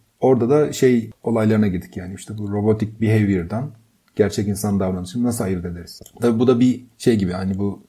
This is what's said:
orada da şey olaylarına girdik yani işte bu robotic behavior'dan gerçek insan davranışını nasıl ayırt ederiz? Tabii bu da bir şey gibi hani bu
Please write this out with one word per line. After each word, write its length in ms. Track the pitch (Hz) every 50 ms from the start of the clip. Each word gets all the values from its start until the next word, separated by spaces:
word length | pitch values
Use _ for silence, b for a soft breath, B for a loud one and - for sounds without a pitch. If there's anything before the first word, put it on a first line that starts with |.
| _ _ _ _
orada 300 | - 127 131 120 117 117
da 240 | 143 151 147 - -
şey 380 | - - 127 123 120 110 107 - _ _
olaylarına 440 | - 113 113 107 104 110 107 107 101
girdik 300 | 90 87 - - - -
yani 160 | 92 90 98
işte 220 | 95 - - 110 107
bu 140 | 104 101
robotic 380 | 98 104 101 110 110 107 110 110 - -
behavior'dan 720 | 113 107 110 110 104 98 98 92 85 82 - 110 139 147 - - _ _ _ _ _ _ _
gerçek 320 | - 104 98 - - 104 101
insan 320 | 101 98 - 104 98 98
davranışını 440 | 95 92 92 92 90 90 - 120 120
nasıl 200 | 120 117 113 113
ayırt 220 | 95 95 90 85
ederiz? 340 | 87 85 85 82 - - - - - _ -
Tabii 180 | 117 120 117 113
bu 80 | 123 120
da 120 | 127 120
bir 240 | 127 127 120 - - - _ _
şey 180 | - 127 117
gibi 160 | 107 98 87
hani 260 | 87 92 95 95 98 95
bu 240 | 101 101 95 - -